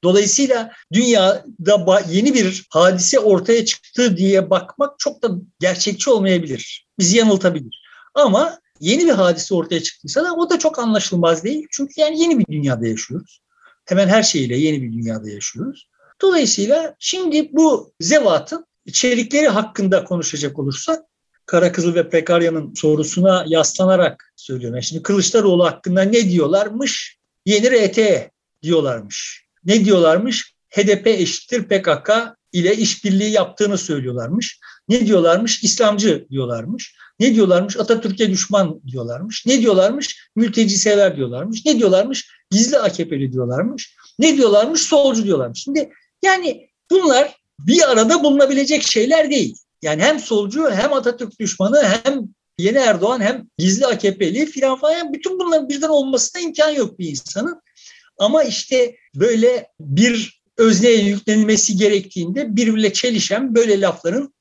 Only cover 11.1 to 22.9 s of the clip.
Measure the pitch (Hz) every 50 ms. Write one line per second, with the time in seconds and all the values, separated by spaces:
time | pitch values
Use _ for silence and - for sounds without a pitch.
11.1 | 196 175 170 165 165 160 165 214 285 302 302 - - - 277 277 - - 311 302
12.1 | 320 311 330 339 330 247 196 - 151 151 143 139 127 110 117 113 110 110 - -
13.1 | 123 175 - _ _ _ _ _ _ _ _ _ _ _ _ - 180 185 196 180
14.1 | 196 220 214 - - 160 135 120 120 127 151 156 151 143 131 117 113 117 113 113
15.1 | 110 110 107 107 104 101 - - - 117 190 262 285 - - _ _ _ _ _
16.1 | _ _ - 381 370 339 285 - - - 202 214 277 320 330 302 - _ - -
17.1 | - 370 370 330 294 302 302 - - 294 320 311 269 208 - _ _ _ 160 170
18.1 | 262 302 262 202 170 147 139 - 311 330 330 _ _ _ _ - - - - 247
19.1 | 247 233 220 220 - 285 302 285 202 208 214 220 - - 196 190 190 180 180 -
20.1 | 185 170 156 - - 143 143 143 139 151 139 139 135 - - - 320 320 320 _
21.1 | _ _ _ _ _ _ _ - - 175 175 175 175 - 165 175 165 175 165 165
22.1 | - 165 160 165 175 170 170 170 165 160 151 - - - - 151